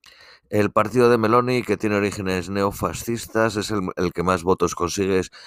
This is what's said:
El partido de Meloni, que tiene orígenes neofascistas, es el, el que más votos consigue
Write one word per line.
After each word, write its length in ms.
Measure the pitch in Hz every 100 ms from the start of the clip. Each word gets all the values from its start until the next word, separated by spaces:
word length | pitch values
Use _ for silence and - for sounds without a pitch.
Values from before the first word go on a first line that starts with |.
| - - - - _
El 220 | 104 104
partido 360 | 107 107 123 120
de 80 | 120
Meloni, 460 | 110 120 123 127
que 160 | 110 101
tiene 180 | 107 104
orígenes 540 | 101 98 95 92 85
neofascistas, 1080 | 101 98 - 92 82 - 117 - 113 113 104
es 140 | 95
el, 100 | 104 92 -
el 160 | 90
que 100 | 85
más 200 | 87 92
votos 320 | 82 92 87
consigue 480 | - 87 101 95 92 87 -